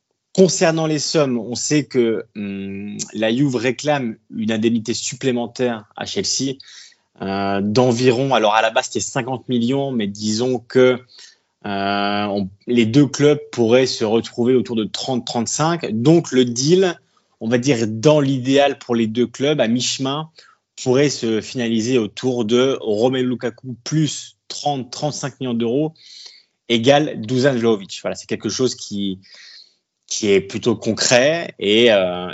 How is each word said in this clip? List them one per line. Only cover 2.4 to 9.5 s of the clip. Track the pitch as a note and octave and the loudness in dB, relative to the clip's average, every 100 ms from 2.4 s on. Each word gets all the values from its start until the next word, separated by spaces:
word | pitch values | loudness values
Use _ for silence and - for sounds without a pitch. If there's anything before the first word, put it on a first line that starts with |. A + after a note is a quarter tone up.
| G2+ G2 G2 G2 G#2 G#2 - | -8 -8 -8 -10 -10 -10 -10
la | G#2+ A2 A#2+ | -4 -2 0
Juve | C#3+ B2 | 0 0
réclame | B2 A2+ D3 D3 A#2 - _ G#2+ | -2 -4 -2 -2 -2 -8 _ -6
une | A2 | -2
indemnité | A2 A2+ A#2 A2 | 0 2 0 -2
supplémentaire | A2+ - C3 C3 A#2+ A#2 - B2 A2 - - | -6 -6 -4 -2 -2 -4 -4 -4 -4 -10 -12
à | G2+ | -8
Chelsea, | G2+ F#2+ - C3+ C3+ - - - _ _ - | -4 -4 -2 -4 -6 -14 -20 -20 _ _ -10
euh, | F#2+ G2 G2 G2 | -6 -4 -2 -2
d'environ, | G#2 A2+ B2+ A#2 B2+ A#2+ C#3 A#2+ | 0 2 2 4 2 2 2 2
alors | G#2+ | 4
à | A2 | 4
la | A2 | 2
base | A2+ - | 0 -2
c'était | A2+ | -6
cinquante | - C#3 A#2+ B2+ | -4 -6 -6 -8
millions, | - | -4